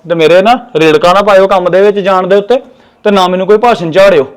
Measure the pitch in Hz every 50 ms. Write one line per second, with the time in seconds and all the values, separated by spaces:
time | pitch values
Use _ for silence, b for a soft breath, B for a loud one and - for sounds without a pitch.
0 | - 160 170 165 160 156 170 185 190 220 247 254 - - - 156 160 160 151 151
1 | 170 175 180 196 208 208 202 190 190 190 202 185 180 180 170 185 196 208 196 202
2 | 180 196 196 185 185 180 196 202 196 202 240 262 254 b b b b b b b
3 | - 214 202 196 185 180 185 185 190 180 214 214 220 240 220 156 170 165 151 185
4 | 196 202 185 151 131 - -